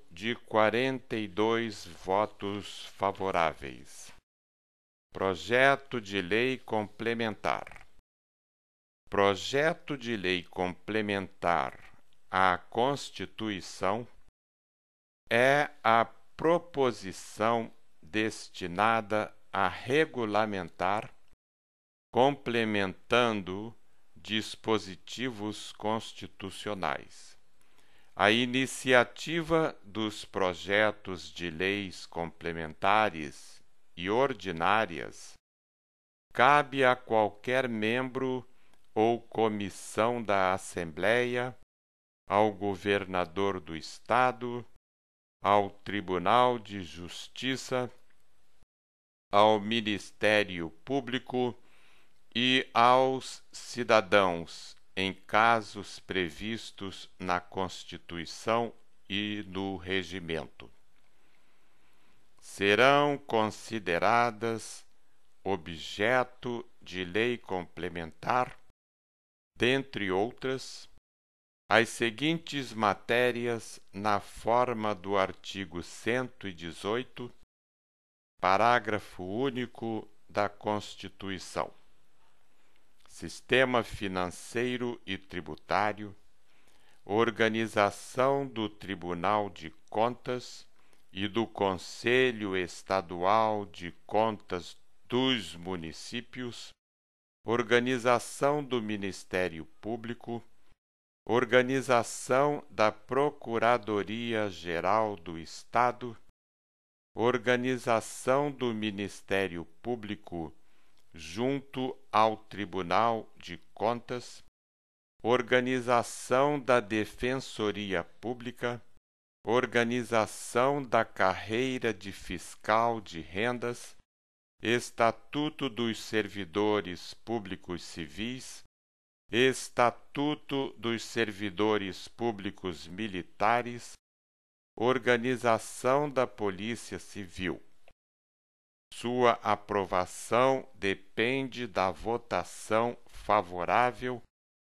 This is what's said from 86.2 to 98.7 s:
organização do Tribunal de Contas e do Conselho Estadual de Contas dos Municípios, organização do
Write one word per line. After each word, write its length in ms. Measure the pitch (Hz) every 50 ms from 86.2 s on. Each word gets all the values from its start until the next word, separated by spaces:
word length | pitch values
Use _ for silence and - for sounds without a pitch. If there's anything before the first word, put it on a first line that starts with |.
| - - - - - - - - - - - - - - - - -
organização 1400 | 95 101 110 117 113 104 101 113 110 107 113 113 107 - 107 101 101 - - - - - 131 127 135 139 139 139
do 220 | 131 120 113 110 104
Tribunal 800 | - - - 90 98 87 85 87 87 85 85 98 107 107 104 98
de 220 | 87 - 82 78 - - - -
Contas 760 | - 107 113 120 123 - - 131 123 123 - - - - - - - - - - - - - - -
e 160 | 92 98 104
do 180 | 95 117 110
Conselho 1080 | - - - 101 98 92 82 - - - - - 117 123 131 131 127 117 107 104 98 92
Estadual 1080 | 92 90 85 - - - - 95 95 90 85 92 87 87 95 107 113 110 110 107 104 101
de 260 | 98 - - 87 85 - - -
Contas 720 | - - 107 110 113 107 95 - - 92 90 80 - - - - - - - -
dos 480 | - 120 123 131 131 131 113 92 82 85
Municípios, 1160 | 85 85 90 92 87 82 80 73 - - - 113 120 117 - - 123 127 120 113 - - - - _ _ _ _ _ _ _ _ _ _ _ _ _ -
organização 1200 | 107 113 120 120 104 120 120 120 127 131 123 110 127 120 117 - - - - 143 143 147 147 143
do 160 | 123